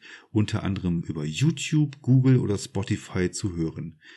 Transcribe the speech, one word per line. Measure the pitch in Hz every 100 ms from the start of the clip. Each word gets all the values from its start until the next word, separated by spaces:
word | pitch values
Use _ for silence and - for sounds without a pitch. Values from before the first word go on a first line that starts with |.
| - - _
unter | 107 104 107
anderem | 95 92 90 85
über | - 80
YouTube, | 76 78 151 - - 151 147 -
Google | - 131 131 127
oder | 98 98
Spotify | - 98 95 104 - 95 90
zu | - 101 85
hören. | 80 76 80 - -